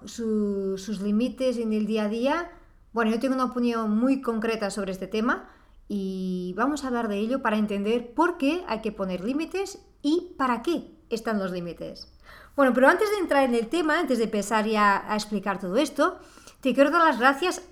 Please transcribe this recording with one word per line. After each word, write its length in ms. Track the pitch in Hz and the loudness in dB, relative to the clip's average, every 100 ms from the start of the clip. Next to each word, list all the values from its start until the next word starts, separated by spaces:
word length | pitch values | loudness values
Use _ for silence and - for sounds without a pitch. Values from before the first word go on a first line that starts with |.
| - | -16
su, 720 | - 226 214 208 196 196 190 | -6 -2 0 0 -2 -2 -4
sus 240 | 208 190 | -6 -4
límites 560 | 208 208 254 - 262 233 | 0 0 0 0 -2 0
en 160 | 220 | -2
el 140 | 214 208 | -2 0
día 160 | 220 | 0
a 60 | 208 | -2
día. 420 | 226 262 320 339 - - - _ | 0 0 0 -4 -12 -20 -20 _
Bueno, 160 | 226 220 | 0 0
yo 100 | 226 | 2
tengo 140 | 262 | 0
una 120 | 262 254 | 0 0
opinión 520 | 247 240 233 220 214 | 0 0 0 0 2
muy 240 | 262 269 | 4 2
concreta 480 | 240 226 226 220 196 | 0 -2 0 -2 -2
sobre 220 | 208 190 | -4 -4
este 160 | 185 185 | -6 -4
tema 420 | 220 233 370 - - _ - - | -2 0 -2 -6 -20 _ -18 -8
y 680 | 202 190 190 185 180 180 180 | -6 -4 -4 -4 -4 -4 -2
vamos 280 | 262 294 | -2 -2
a 60 | 262 | -2
hablar 180 | 240 226 | -2 -2
de 100 | 202 | -2
ello 240 | 220 269 | -2 -2
para 160 | 240 214 | 0 0
entender 560 | 208 202 202 240 233 | 0 -2 0 -2 -2
por 240 | - 349 349 | 0 0 2
qué 260 | 269 349 - | 0 0 -4
hay 140 | 220 | -6
que 100 | 220 | -6
poner 340 | 208 190 180 196 | -6 -6 -4 -4
límites 540 | 285 320 370 392 - - _ | -4 -4 -6 -6 -10 -20 _
y 320 | 285 349 359 - | 0 0 -2 -4
para 240 | 254 233 | -2 0
qué 340 | 285 320 - - - | -2 -4 -6 -18 -8
están 300 | 220 226 214 | -6 -2 -2
los 100 | 190 | -2
límites. 580 | 180 170 156 160 - - - - - - - | -6 -8 -10 -12 -14 -18 -20 -20 -20 -6 2
Bueno, 160 | 262 254 | 4 6
pero 120 | 269 | 6
antes 220 | 359 415 | 6 2
de 80 | 415 | 0
entrar 280 | 339 277 262 | 2 2 4
en 100 | 240 | 2
el 120 | 226 | 0
tema, 320 | 330 311 311 | 0 0 0
antes 200 | 294 233 | 0 0
de 60 | 220 | 0
empezar 420 | 214 196 220 214 | -2 0 0 2
ya 440 | 214 208 196 - | 2 4 2 0
a 40 | 214 | -4
explicar 420 | - 208 202 185 | -2 -4 -2 -4
todo 200 | 185 208 | -2 0
esto, 420 | 294 - 330 359 - - - - | 0 2 0 0 -14 -20 -20 -4
te 160 | 262 247 | 0 4
quiero 160 | 285 | 4
dar 120 | 339 | 6
las 140 | 320 233 | 4 4
gracias 460 | 254 277 359 - - | 4 4 0 -2 -6